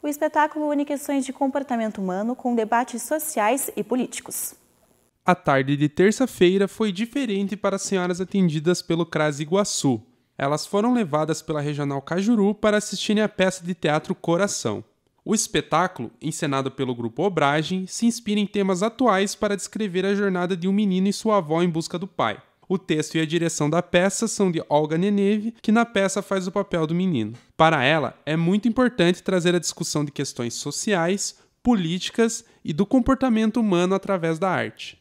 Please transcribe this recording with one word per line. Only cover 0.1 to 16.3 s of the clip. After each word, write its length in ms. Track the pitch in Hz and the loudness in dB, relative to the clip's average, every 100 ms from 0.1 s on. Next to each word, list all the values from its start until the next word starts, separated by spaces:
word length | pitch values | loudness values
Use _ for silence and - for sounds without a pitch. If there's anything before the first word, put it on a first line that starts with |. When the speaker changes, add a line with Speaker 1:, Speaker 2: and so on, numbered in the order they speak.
| 294 311 311 302 311 302 | -2 0 2 0 0 -2
Speaker 1:
une 140 | 294 | 0
questões 420 | 285 285 - 277 262 | -2 -4 -2 -2 -2
de 60 | |
comportamento 680 | 254 277 285 277 240 220 208 | -2 -2 -2 -4 -2 -2 -4
humano 360 | 190 185 220 247 | -4 -2 -2 -4
com 180 | 247 | -2
debates 500 | 240 220 233 247 240 | 0 2 0 0 -6
sociais 680 | - 311 311 - 214 269 - | -4 -4 -4 0 0 0 -2
e 80 | - | -6
políticos. 720 | 202 254 240 - - - - - _ _ _ _ _ _ - | -4 -2 -4 -6 -12 -10 -10 -12 _ _ _ _ _ _ 0
Speaker 2:
A 80 | |
tarde 440 | 180 - 139 135 143 | 0 2 0 2 0
de 100 | 147 | 0
terça-feira 800 | - 190 214 262 - 180 190 196 | 4 2 4 -2 4 4 4 0
foi 240 | - 220 | 0 -4
diferente 640 | 180 233 285 254 196 196 202 | -2 -4 -4 -2 -2 -2 -2
para 220 | 196 196 | -4 -4
as 60 | |
senhoras 360 | - 190 180 180 | -2 0 0 -2
atendidas 640 | 185 196 185 156 151 180 | -2 2 2 2 0 -2
pelo 240 | - 165 170 | 0 -2 -2
cras 340 | 156 151 143 | 0 -2 -2
Iguaçu. 600 | 151 190 202 - 139 120 - _ _ - | -2 0 0 0 0 0 -4 _ _ -6
Elas 280 | 139 147 - | -2 -2 -2
foram 280 | 202 226 | 0 2
levadas 480 | 247 190 151 156 160 | 2 0 0 0 -4
pela 200 | - 151 | -4 -4
Regional 400 | 143 143 143 139 | -2 -2 -2 -4
Cajuru 520 | - 170 196 240 196 | -4 -2 2 4 2
para 220 | 208 214 208 | 2 2 2
assistirem 480 | - 196 - 214 | 0 -8 0 2
à 60 | 214 | 0
peça 340 | - 190 - | 2 0 0
de 100 | 170 | -8
teatro 400 | 185 160 151 - | -2 0 0 0
Coração. 680 | 185 - 170 196 - 120 104 107 _ _ _ | -6 0 2 2 -2 -4 -4 -8 _ _ _
O 100 | - | -4
espetáculo, 800 | 214 - 156 - 156 180 - 117 _ | -2 0 -2 0 0 0 -4 -10 _
encenado 480 | 147 | -8